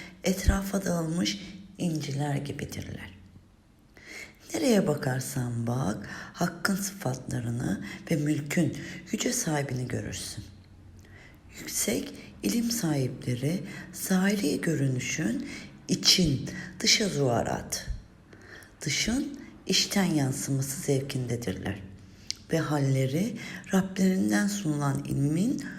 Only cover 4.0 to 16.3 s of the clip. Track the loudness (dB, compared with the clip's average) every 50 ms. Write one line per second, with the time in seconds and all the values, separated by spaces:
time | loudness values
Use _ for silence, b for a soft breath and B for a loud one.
4 | B B B B B B B B B B -2 2 4 6 6 6 6 4 2 2
5 | 2 0 0 0 -2 -4 -2 -2 -2 -2 -2 -2 0 0 0 0 0 0 -2 -4
6 | -6 B B B B B B -2 -2 -2 -2 -2 -2 0 0 0 -2 -4 -6 -4
7 | -4 -4 -4 -4 -4 -6 -4 -4 -2 -2 -2 -2 0 0 -2 -2 B B B B
8 | B 0 0 2 2 2 0 0 0 0 2 2 2 2 2 B B B B B
9 | B B -4 -2 0 0 0 0 0 0 0 0 0 0 -2 -4 -4 -2 -4 -4
10 | -4 -4 -6 -6 -8 -8 -8 -10 -12 -14 -14 -20 -20 -20 -20 -20 -20 -20 -20 -20
11 | B B B B B B B B B B B B B B -4 -2 0 0 0 -2
12 | -2 -6 -10 B B B B B B 0 2 2 2 0 0 0 2 2 2 2
13 | 2 0 -2 -4 -4 -2 -2 0 0 0 0 0 -4 B B B B B B -6
14 | 0 2 4 4 4 4 4 2 2 2 0 2 2 2 2 4 2 2 2 0
15 | -2 -2 -2 0 0 0 0 -2 -4 B B B B B B B B -2 0 4
16 | 6 6 6 6 6 4